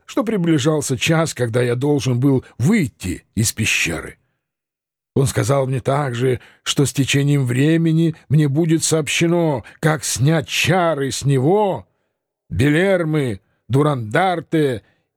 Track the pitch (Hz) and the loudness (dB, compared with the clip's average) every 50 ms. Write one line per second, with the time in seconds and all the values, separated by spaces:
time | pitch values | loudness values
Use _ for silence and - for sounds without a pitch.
0 | _ - - 302 240 214 226 190 170 170 160 147 120 160 156 151 135 - 135 117 | _ -6 -4 -4 -2 0 0 0 2 2 2 2 2 0 0 0 -2 -4 -4 -2
1 | - 156 165 160 165 143 - - 127 117 110 123 123 123 120 123 131 147 147 139 | 0 0 0 0 0 -2 -2 -4 -4 -2 0 0 0 0 -2 -2 0 0 0 0
2 | 113 131 123 120 131 143 135 123 - - - - 107 160 233 220 156 110 - - | 0 0 0 2 2 2 2 0 -2 -4 -6 -2 0 2 2 2 0 -2 -4 -8
3 | - 92 82 - - _ - 101 113 - - - 107 - - - - - 80 76 | -8 -8 -8 -8 -10 _ -4 -2 -2 -2 -2 -2 -2 -2 -2 -2 -2 -4 -4 -6
4 | - - - _ _ _ _ _ _ _ _ _ _ _ _ _ _ _ _ _ | -10 -12 -18 _ _ _ _ _ _ _ _ _ _ _ _ _ _ _ _ _
5 | _ _ - 131 135 - - 123 113 104 139 139 135 127 135 123 - - 135 143 | _ _ -2 0 0 0 0 -2 0 0 0 0 0 -2 -4 -4 -2 -2 -2 0
6 | 147 135 120 117 127 131 123 - - - - _ - - - - 139 123 - - | -2 -4 -4 -2 -2 -2 -2 -2 -6 -14 -20 _ -8 -4 0 0 0 0 0 -2
7 | 135 - - 139 139 143 143 143 135 120 120 127 139 156 165 165 165 165 160 160 | -2 0 0 0 2 2 2 2 0 0 0 2 2 2 2 2 2 2 2 2
8 | 165 160 156 - - - - 156 151 143 131 151 170 160 165 156 - - 160 160 | 2 0 -2 -4 -4 0 2 2 2 2 2 0 0 2 0 0 0 0 0 0
9 | 147 - - - 170 170 170 175 170 156 143 117 - - - - - 156 151 131 | -2 -2 -2 0 0 2 2 2 2 0 -2 -4 -6 -12 -8 -4 -2 -2 0 -2
10 | - - - - 127 151 165 160 131 - - - - - 175 190 175 165 156 139 | -4 -6 -2 0 2 2 2 0 -2 -4 -4 -2 0 0 2 2 2 0 0 -2
11 | 139 131 - - - 139 139 131 123 156 190 208 214 196 165 117 95 _ _ _ | -2 -4 -4 -4 -2 0 0 2 2 2 2 2 2 0 -2 -6 -10 _ _ _
12 | _ _ _ _ _ _ _ _ _ - - 90 127 147 147 160 185 196 190 180 | _ _ _ _ _ _ _ _ _ -6 -2 0 2 2 2 2 2 2 2 0
13 | 170 156 151 151 139 123 101 - _ _ _ _ _ - 113 135 151 151 147 127 | 0 0 -2 -2 -2 -4 -6 -8 _ _ _ _ _ -2 0 2 2 2 0 -2
14 | 113 104 110 156 185 190 175 165 139 - - 160 151 139 123 98 - _ _ _ | -4 -2 -2 0 0 0 -2 -4 -4 -2 0 0 0 0 -2 -4 -8 _ _ _
15 | _ _ _ | _ _ _